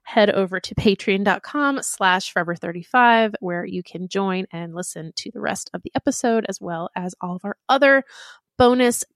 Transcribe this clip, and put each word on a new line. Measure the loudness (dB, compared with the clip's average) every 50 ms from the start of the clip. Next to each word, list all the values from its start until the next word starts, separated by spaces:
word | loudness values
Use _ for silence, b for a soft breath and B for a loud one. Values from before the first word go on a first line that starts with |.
| B
head | -2 2 4 4 4
over | 4 2 0 -2 -4 -8
to | -8 -8 -4
patreon | 0 2 2 2 2 0 0 0 2 2
dot | 0 0 0 -2
com | -6 -2 0 0 0 0 -2 -4
slash | -6 -4 0 2 2 2 2 0 -2
forever | -2 -2 -2 -2 -4
thirty-five, | -6 -6 -8 -8 -10 -6 _ 2 4 6 6 6 6 4 2 -2 -4
where | -6 -4 -4 -4 -6
you | -6 -8 -8 -8
can | -8 -10 -10 -8
join | -4 -2 -2 0 0 -2 -2 -4 -6 -8
and | -10 -10 -10 -10
listen | -10 -10 -10 -10 -12 -12 -12 -10
to | -12 -12 -12 -10
the | -6
rest | -4 -4 -4 -6 -8 -12 -12
of | -12 -8
the | -6 -6
episode, | -2 -2 -2 -2 0 0 2 2 0 0
as | -2 -6 -8
well | -8 -8 -8 -8 -8 -8 -8
as | -8 -8 -8 -8 -8
all | -8 -8 -8
of | -8 -8
our | -10 -12 _ _
other | -2 2 4 6 6 4 4 2 B B B B B B B B _ _
bonus | 4 4 6 6 6 4 4 2 0 -4 _ -10